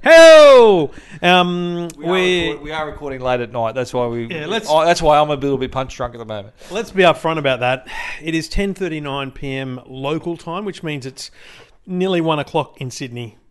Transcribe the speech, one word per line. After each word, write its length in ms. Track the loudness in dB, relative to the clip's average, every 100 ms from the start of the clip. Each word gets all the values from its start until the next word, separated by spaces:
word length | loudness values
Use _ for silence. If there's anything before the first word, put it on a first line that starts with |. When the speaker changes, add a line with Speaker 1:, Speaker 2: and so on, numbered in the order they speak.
Speaker 1:
Hello! 880 | 8 10 10 10 10 8 6 4 0 -8 -20 -4
Um, 640 | 2 2 2 -4 -6 -8 -10 -10
Speaker 2:
We 80 |
are 60 | -4
Speaker 1:
we're 380 | -2 0 -2 -4
Speaker 2:
record-, 140 | -8
we 100 | -10
are 140 | -10 -10
recording 340 | -10 -12 -8
late 200 | -4 -4
at 100 | -4
night. 260 | -6 -6 -4
That's 180 | -6
why 140 | -4 -4
we, 180 | -6 -8
Speaker 1:
Yeah, 180 | -10
let's 240 | -6 -6 0
Speaker 2:
I, 160 | 0
that's 160 | 2 2
why 180 | 4 2
I'm 120 | 2
a 60 | -2
little 200 | -2 -2
bit 160 | -4
punch 240 | -6 -8 -8
drunk 180 | -12
at 40 | -10
the 80 | -12
moment. 280 | -12 -14 _ -12
Speaker 1:
Let's 200 | -10 -8
be 120 | 2
upfront 340 | 2 2 -2 -4
about 220 | -2 -2
that. 280 | -2 -4 -8 -14 -12 -12
It 140 | -6
is 140 | -6 -4
ten 260 | -4 -4
thirty-nine 560 | -6 -8 -8 -8 -8 -8
P 240 | -10 -10
M 260 | -8 -8 -12 -14
local 500 | -10 -6 -6 -8 -10
time, 300 | -10 -10 -10
which 160 | -10
means 240 | -10 -10 -12
it's 240 | -16 -20 -20 -20 -20 -20 _ -10
nearly 340 | -4 -2 0
one 180 | 0 -2
o'clock 400 | -2 -6 -6 _
in 120 | -14
Sydney. 480 | -12 -12 -12 -14 _ _